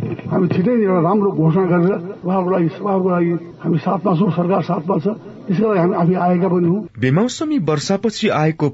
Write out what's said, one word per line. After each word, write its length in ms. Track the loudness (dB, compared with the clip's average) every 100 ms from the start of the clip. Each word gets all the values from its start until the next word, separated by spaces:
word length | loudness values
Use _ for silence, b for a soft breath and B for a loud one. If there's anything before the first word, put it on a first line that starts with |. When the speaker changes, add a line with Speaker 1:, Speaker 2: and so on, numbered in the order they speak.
| -4 -8 -4
Speaker 1:
हामी 160 | 0 0
छिटै 200 | 2 2 2 2
एउटा 160 | 2
राम्रो 280 | 2 2 2
घोषणा 340 | 2 2 2 2
गरेर 280 | 2 2 0 -6 -8
उहाँहरूको 280 | -4 -2 0
लागि, 160 | 0 -2 -2
उहाँहरूको 260 | -2 0 0
लागि 220 | 0 0 -2 -8 -8
हामी 140 | -2 -2
साथमा 320 | 0 -2 0 0
छौँ, 160 | 2
सरकार 300 | 0 0 0
साथमा 320 | -2 -4 -2 -2
छ। 80 | -2 -6 -10 -12 -4
त्यसका 200 | 0 2
लागि 120 | 2
हामी 160 | 2 2
आफै 200 | 2 2
आएका 320 | 2 2 2
पनि 180 | 2 2
हौँ। 140 | 0 -4 -2
Speaker 2:
बेमौसमी 580 | 0 2 0 -2 -2 -2
वर्षापछि 680 | 0 -2 0 -2 -2 -2 0
आएको 400 | 2 2 0 -2